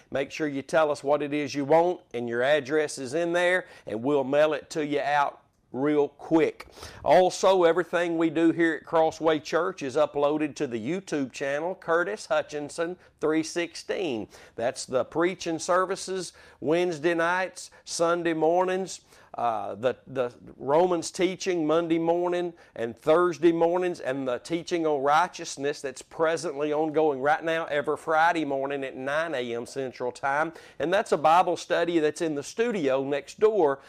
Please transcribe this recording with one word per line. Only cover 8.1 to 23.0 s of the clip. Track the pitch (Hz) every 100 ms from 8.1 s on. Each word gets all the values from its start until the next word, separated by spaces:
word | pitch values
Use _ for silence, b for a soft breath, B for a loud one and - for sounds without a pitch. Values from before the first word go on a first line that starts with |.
| 165
we | 165
do | 156 165
here | 147 165
at | 147 -
Crossway | 165 160 - 156 156
Church | - 156 185 -
is | 139 143
uploaded | 147 143 147 151 151
to | 127 139
the | 117
YouTube | 117 185 190 151 131
channel, | - 139 147 170
Curtis | 185 - 165 175 107 -
Hutchinson | 156 147 147 143 - 170 180 b _
three | 156 160
sixteen. | 156 175 165 - - 208 165 110 92 B B
That's | - 120 -
the | - 123
preaching | 110 160 180 180 170 160
services | - 180 180 190 - 190 165 B B B
Wednesday | 131 170 180 151 170
nights, | 165 170 180 185 - - b
Sunday | - - 170 175 170
mornings, | 160 156 175 185 185 180 - b b b -
uh, | 120 107 101
the, | 101 123 - -
the | 127 123 - - -
Romans | 131 156 180 170 -
teaching | - 185 180 190 175 151
Monday | 160 170 165
morning | 165 175 180 175 175 - b -
and | 117
Thursday | 110